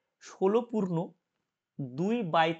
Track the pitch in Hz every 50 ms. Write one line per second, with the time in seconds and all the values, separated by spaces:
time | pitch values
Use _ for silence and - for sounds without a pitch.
0 | _ _ _ _ - - - - 190 190 214 240 240 - 240 214 196 185 170 165
1 | 185 - - _ _ _ _ _ _ _ _ _ _ _ _ - 139 123 123 139
2 | 175 202 233 247 208 160 160 165 160 165 165